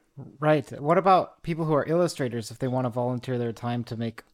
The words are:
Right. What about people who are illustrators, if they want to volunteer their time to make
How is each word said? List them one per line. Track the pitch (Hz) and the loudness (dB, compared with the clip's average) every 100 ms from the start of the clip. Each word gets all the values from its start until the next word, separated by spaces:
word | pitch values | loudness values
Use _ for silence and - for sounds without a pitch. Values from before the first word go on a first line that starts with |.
| _ - 127 139 | _ -20 -18 -2
Right. | 151 156 131 120 | 2 2 2 -6
What | 143 170 | 2 4
about | 185 185 - - | 6 4 4 -6
people | - 160 160 | -6 -4 2
who | |
are | 151 - | 2 2
illustrators, | 165 170 - 131 120 110 | 2 0 0 -4 -4 -8
if | 117 | -6
they | 131 | -2
want | 127 127 | 0 -2
to | |
volunteer | 117 123 123 123 123 | -2 -2 -2 -4 -2
their | 120 | -4
time | 110 120 120 113 | -4 -4 -4 -4
to | 113 | -4
make | 117 113 _ | -6 -6 _